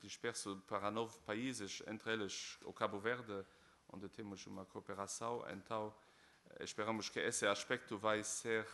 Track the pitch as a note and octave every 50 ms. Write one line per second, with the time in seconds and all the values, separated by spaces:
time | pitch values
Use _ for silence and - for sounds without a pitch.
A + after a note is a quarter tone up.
0 | G#2 G2+ - - - A#2+ A2+ - - G#2 G2 F#2+ F#2 - A2 G2 G2 G#2 G#2 A2
1 | A#2 A2 - - - - G#2+ A2 A#2+ C3+ B2 A2+ G2+ F#2+ - - - - A2 G#2
2 | - A2+ A2+ A2 G#2 F#2+ - - - - - - - - F#2+ - A2+ G#2 G#2+ G2+
3 | G2 A2+ B2 B2 A#2+ G#2+ G2+ G2 F#2+ - - - - - - - _ - - G2
4 | G2 F#2+ - - A2 G2+ G2 F#2 - G2+ G2 F#2+ F#2+ - - G#2+ G2 - G2+ F#2+
5 | G2 F#2+ - - A2+ A#2 A#2+ A#2+ - - F#2+ G2 F#2+ - A#2 A2 G#2+ G#2+ - -
6 | - - - - - - - - _ - - - - F2+ - - G#2+ A2 A2+ G#2+
7 | G2 - - A2+ D2+ G#2+ A#2+ - A#2 G2+ G2+ - - - B2+ A#2 - - A#2 G2
8 | G#2 A2 G#2+ G#2+ G#2 - - - - A#2 A2+ A2 A2 -